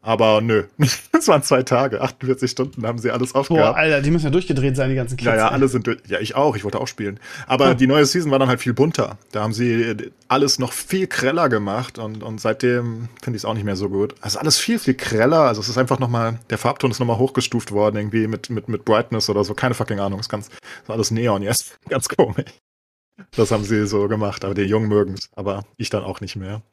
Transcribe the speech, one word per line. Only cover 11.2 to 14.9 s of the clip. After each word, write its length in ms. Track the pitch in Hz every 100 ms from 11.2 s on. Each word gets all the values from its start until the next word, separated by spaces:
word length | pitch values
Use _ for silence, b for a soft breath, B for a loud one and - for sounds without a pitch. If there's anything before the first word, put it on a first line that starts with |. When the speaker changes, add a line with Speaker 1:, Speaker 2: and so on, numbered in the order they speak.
| 127 160 156
Speaker 1:
gemacht 480 | 110 101 104 127 -
und, 240 | 110 110
und 180 | 110 110
seitdem 680 | 113 110 123 123 120 113 117 -
finde 180 | - 110
ich's 80 | 104
auch 100 | 113
nicht 80 |
mehr 120 | 104 92
so 140 | 98
gut. 240 | 95 101 -
Also 160 | - -
alles 220 | 156 -
viel, 180 | - 226
viel 160 | -